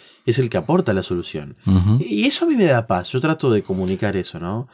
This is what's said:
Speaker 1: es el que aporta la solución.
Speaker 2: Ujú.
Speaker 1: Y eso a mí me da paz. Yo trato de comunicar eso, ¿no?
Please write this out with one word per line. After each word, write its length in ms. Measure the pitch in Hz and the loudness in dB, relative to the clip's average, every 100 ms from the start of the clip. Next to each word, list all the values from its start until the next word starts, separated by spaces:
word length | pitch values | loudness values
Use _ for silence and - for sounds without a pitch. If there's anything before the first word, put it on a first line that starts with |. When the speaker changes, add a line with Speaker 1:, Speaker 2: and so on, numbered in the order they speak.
| - _ | -20 _
Speaker 1:
es 140 | - 120 | -2 0
el 100 | 120 | 0
que 80 | - | -2
aporta 360 | - 180 175 | 0 0 2
la 80 | 98 | -2
solución. 540 | 90 87 - 80 71 - - | -2 -6 -6 -10 -12 -8 2
Speaker 2:
Ujú. 320 | 95 92 120 | 4 4 2
Speaker 1:
Y 220 | 233 208 247 | 2 0 2
eso 180 | 285 339 | 2 2
a 20 | |
mí 60 | |
me 100 | 262 | 4
da 220 | 175 123 113 | 4 2 2
paz. 240 | 92 - | -2 -2
Yo 100 | 127 | -2
trato 300 | 151 156 135 | -2 0 2
de 120 | 107 | 2
comunicar 540 | - 95 92 95 104 95 | 0 -2 -2 -2 -2 -2
eso, 220 | 87 80 | -6 -8
¿no? 300 | 87 110 135 | -8 -8 -8